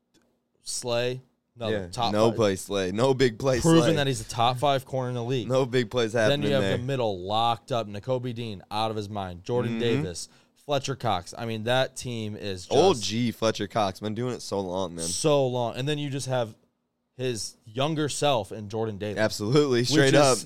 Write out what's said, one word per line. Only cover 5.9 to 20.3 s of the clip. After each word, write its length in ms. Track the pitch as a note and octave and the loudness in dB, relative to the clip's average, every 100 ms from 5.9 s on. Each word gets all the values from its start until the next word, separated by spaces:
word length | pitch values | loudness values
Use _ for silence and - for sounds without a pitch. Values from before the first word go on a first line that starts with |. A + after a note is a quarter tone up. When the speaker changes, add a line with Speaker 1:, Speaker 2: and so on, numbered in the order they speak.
| B2 A2+ | 0 0
Speaker 2:
happening 300 | A#2 G#2+ C#3+ | 2 2 2
Speaker 1:
Then 80 | C#3+ | 0
you 40 | C3+ | 0
have 80 | |
Speaker 2:
there. 140 | G2 F#2+ | 0 0
Speaker 1:
the 60 | |
middle 380 | B2 C3+ A2+ F#2+ | -2 -2 -2 -2
locked 500 | F#2 A2 A#2 A2+ - | -2 0 0 -2 -2
up. 160 | B2 G#2 | -4 -4
Nakobe 480 | G2+ B2+ B2+ B2 A#2 | -8 -4 -4 -4 -8
Dean, 260 | A#2 F#2+ - | -8 -10 -8
out 220 | G#2 A2 | -4 -2
of 60 | A2 | -4
his 120 | G2+ | -6
mind. 360 | G#2 F#2 F2 F2+ | -6 -8 -10 -4
Jordan 260 | A#2+ A#2+ | -2 0
Speaker 2:
Mm-hmm. 60 | A#2 A#2+ B2+ | 0 0 0
Speaker 1:
Davis. 240 | F2+ E2 - _ _ _ - | -2 -8 -12 _ _ _ -4
Fletcher 300 | C#3+ C3+ B2 | -4 -2 -4
Cox. 360 | A#2 F2+ - - | -2 -2 -4 -10
I 80 | A#2 | -8
mean, 180 | A2 | -4
that 320 | G#2+ B2+ C3 - | 0 0 0 -4
team 400 | C3 A#2 G#2+ G#2 | -10 -8 -8 -8
is 300 | G2+ F#2 - | -8 -8 0
just 120 | B2+ | 4
Speaker 2:
Old 240 | F#3 C3+ | 4 4
G 300 | F#2+ A2 A#2+ | -2 0 -2
Fletcher 360 | - A2 - G2+ | 2 0 0 -2
Cox. 340 | A#2+ G2 F#2 | 0 0 -2
Been 120 | G#2 G#2+ | -6 -4
doing 180 | B2 | -4
it 80 | A2 | -6
so 180 | - G2+ | -4 -4
long, 360 | F#2 F#2 F2+ E2+ | -2 -2 -4 -4
man. 100 | E2 | -6
Speaker 1:
so 420 | F#2 D#3 C#3+ C3 | -2 2 4 2
long. 300 | B2 A#2 - | 0 -4 -4
And 100 | C3+ | -4
then 100 | D3 | -4
you 120 | D3 | -4
just 180 | C#3 C3 | -6 -4
have 260 | B2+ A2+ - _ _ _ _ _ - | -2 -2 -8 _ _ _ _ _ -6
his 420 | B2+ A2 - - - | -4 -4 -8 -12 -12
younger 440 | A2 D3 D#3 D3 | -2 -2 0 -2
self 420 | - C#3+ B2+ F#2+ | 0 2 2 -2
in 180 | G#2 G#2 | -8 -6
Jordan 280 | A2+ A2+ G2 | -4 -4 -4
Davis. 180 | G#2 G2 | -4 0
Speaker 2:
Absolutely. 640 | A2 - G#2 D3 D3 A#2+ | 0 0 2 4 6 4
Speaker 1:
Which 100 | B2 | 4
Speaker 2:
Straight 240 | D3 C3+ | 4 6
Speaker 1:
is 60 | C3+ | 6
Speaker 2:
up. 180 | C#3 | 6